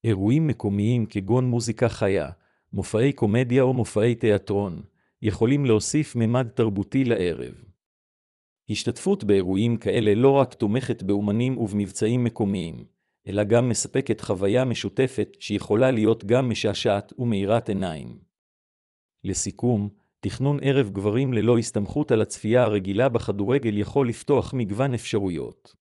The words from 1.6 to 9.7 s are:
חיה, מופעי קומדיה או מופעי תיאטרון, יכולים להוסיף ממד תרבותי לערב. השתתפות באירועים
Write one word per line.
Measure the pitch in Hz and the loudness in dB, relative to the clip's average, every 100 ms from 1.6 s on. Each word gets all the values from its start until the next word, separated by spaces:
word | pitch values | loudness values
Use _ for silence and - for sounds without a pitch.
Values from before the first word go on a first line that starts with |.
| 113 110 120 | -2 0 -2
חיה, | - 104 95 71 85 _ _ _ | 0 0 0 -2 -10 _ _ _
מופעי | - 92 110 135 | -8 -2 0 0
קומדיה | 139 107 110 127 123 | 2 0 2 2 2
או | 127 | 2
מופעי | 131 107 - 117 | 2 -2 0 2
תיאטרון, | 120 113 101 - 101 101 85 - _ _ _ | 2 2 2 0 -2 -2 -8 -16 _ _ _
יכולים | 107 90 113 143 | -4 0 2 2
להוסיף | 135 107 - 156 151 120 | 4 2 2 -2 -2 0
ממד | 113 123 123 | 0 0 -2
תרבותי | - 110 98 98 135 | 0 0 0 -2 -2
לערב. | 127 113 87 78 62 - - _ _ _ _ _ _ _ _ _ _ | 0 0 0 -4 -10 -14 -20 _ _ _ _ _ _ _ _ _ _
השתתפות | 107 - 117 - 202 | -4 -4 -4 -2 -2
באירועים | 101 101 90 95 117 | 4 2 2 0 0